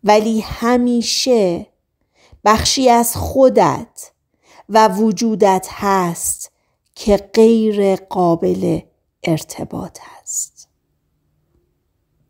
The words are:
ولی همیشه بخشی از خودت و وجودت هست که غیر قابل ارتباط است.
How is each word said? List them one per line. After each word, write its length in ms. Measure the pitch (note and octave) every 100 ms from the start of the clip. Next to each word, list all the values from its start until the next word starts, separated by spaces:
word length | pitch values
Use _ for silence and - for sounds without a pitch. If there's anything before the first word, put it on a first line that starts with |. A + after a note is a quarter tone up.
ولی 360 | G3+ G#3+ A3 A3
همیشه 1300 | - - A#3 B3 B3 A#3+ A3+ - - A#3+ F#3+ E3+ G#3 _ _ _ _ _ _ _
بخشی 440 | - A3 - - C4
از 280 | A#3 A#3+ -
خودت 960 | - - C4 G#3 F3 C3 A#3 - - _ _ _ _ _ _
و 200 | G#3 A3
وجودت 760 | F#3+ A3 F3+ A#3 G#3+ G3+ F#3+ F#3
هست 800 | - G3+ G3 F3+ E3+ - - - _ _ _ _
که 220 | - - G3+
غیر 800 | - - A3+ A3+ A3 G3+ G3 F#3+
قابل 840 | - - F3 E3 F#3 F3+ F#3 D#3+ - _ _ _
ارتباط 760 | - D#3 - - - - F3+ - - -
است. 460 | - - - _ _ _ _ _ _ _ _ _ _ _ _ _ _ _ _ _ _